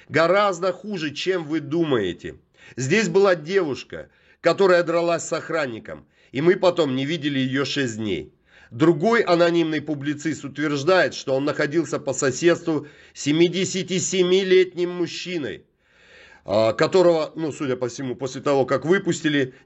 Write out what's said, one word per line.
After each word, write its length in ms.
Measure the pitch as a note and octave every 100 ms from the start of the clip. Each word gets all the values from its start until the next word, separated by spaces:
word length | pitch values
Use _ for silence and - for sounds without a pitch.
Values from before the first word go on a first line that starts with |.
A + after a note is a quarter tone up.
| -
гораздо 640 | C#3+ E3 G3 G3+ F3 F#3
хуже, 380 | F3+ G#3 G3 D3+
чем 340 | C#3 F3+ F#3
вы 160 | D3 D#3+
думаете. 760 | C#3 E3 D#3+ B2 F#2+ E2 E2 C2+ _ _ - -
Здесь 340 | C3 G#3 F#3+
была 240 | F#3 G3
девушка, 720 | E3+ D3 G3 D#3+ B2 - D#2+ D2 _ _ _
которая 420 | E3 E3+ G3 F3
дралась 420 | E3 E3+ E3+ E3
с 80 | -
охранником, 720 | D#3+ D3 D#3+ C#3 A2 - D2+ - _ _
и 80 | C3
мы 160 | E3 G3
потом 400 | F#3 F3 D3 C3
не 80 |
видели 340 | C#3 E3 D3 C3+
ее 280 | C3 C3 C3+
шесть 320 | C#3+ B2+ A2
дней. 340 | G#2+ E2+ D2+ _ _ _ _
Другой 500 | A#2 D#3+ D3+ G#3 A#3
анонимный 600 | - E3+ E3+ E3+ E3 D3+
публицист 600 | D3 C#3+ C#3+ C#3+ D#3+ C3
утверждает, 680 | C#3 D3 D3+ D3 C#3+ F#3 C3+
что 200 | - - C3
он 80 |
находился 560 | D3 C#3 D3+ D#3+ C#3 C#3+
по 140 | C#3
соседству 760 | B2+ C#3 B2+ E3+ E3 E3+ D3+ C#3 - -
с 80 | -
семидесятисемилетним 1700 | C#3+ D#3 F3 E3+ F3+ F#3+ F3+ F3+ - F#3+ F3+ F#3+ F#3+ F#3 F#3 E3 F3
мужчиной, 760 | F3+ E3 - E3+ F3 A#2+ D#2+ - _ _ _ _ - - - -
а, 260 | G#2 A2
которого, 600 | C3 D#3 F#3 F3 D#3+ D3 D#3
ну, 160 | D#3+
судя 240 | - C#3+ B2
по 120 | A#2+
всему, 280 | A#2+ C3+ A#2
после 240 | C3+ C#3
того, 240 | D3 C#3
как 220 | C3 C3+ D3+
выпустили, 680 | F#3+ E3+ D#3+ D#3 D3 C3 -